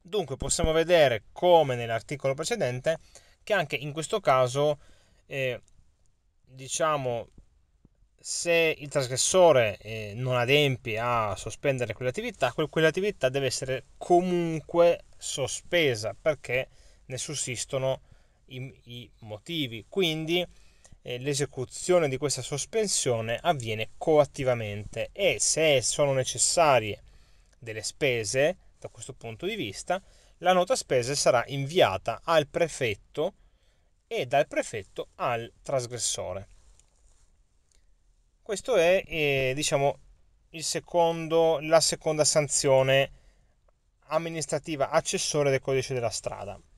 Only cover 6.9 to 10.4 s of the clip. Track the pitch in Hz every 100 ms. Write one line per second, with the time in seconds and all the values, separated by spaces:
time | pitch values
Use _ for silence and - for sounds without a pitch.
6.9 | 147 131 117 98 - _ _ _ _ _
7.9 | _ _ _ - - 170 165 165 - 143
8.9 | 147 123 127 - 190 170 127 110 95 104
9.9 | 110 104 107 127 123